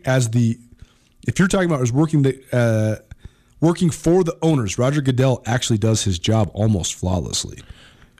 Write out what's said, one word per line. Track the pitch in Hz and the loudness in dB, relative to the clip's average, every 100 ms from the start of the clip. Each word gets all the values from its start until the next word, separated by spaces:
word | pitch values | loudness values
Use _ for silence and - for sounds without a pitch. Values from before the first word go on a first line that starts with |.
| - | 0
as | 131 117 | 0 0
the, | 120 117 117 - - - _ _ _ - | 0 0 -2 -10 -20 -20 _ _ _ -6
if | - | 0
you're | 190 | 0
talking | 196 175 | 2 0
about | 147 | 0
as | 123 | 0
working | 127 160 151 | 0 2 2
the, | 135 131 - | 0 -2 -4
uh, | 123 117 110 110 107 - - - _ _ - | 0 2 2 0 -4 -10 -20 -20 _ _ -2
working | 156 170 180 | 0 2 0
for | - 165 180 165 | 0 2 2 2
the | - | 0
owners, | 165 147 104 - | 0 0 0 0
Roger | 123 151 | 0 0
Goodell | 135 123 131 123 - | 0 2 2 0 -2
actually | 123 - 110 | -2 0 0
does | 110 110 | 2 0
his | - 87 | 0 -2
job | - 110 95 | 0 0 0
almost | - 110 101 - - | 0 0 0 -2 -4
flawlessly. | 87 92 60 - - - - - - - - _ | -2 -2 -4 -6 -8 -12 -20 -20 -20 -20 -20 _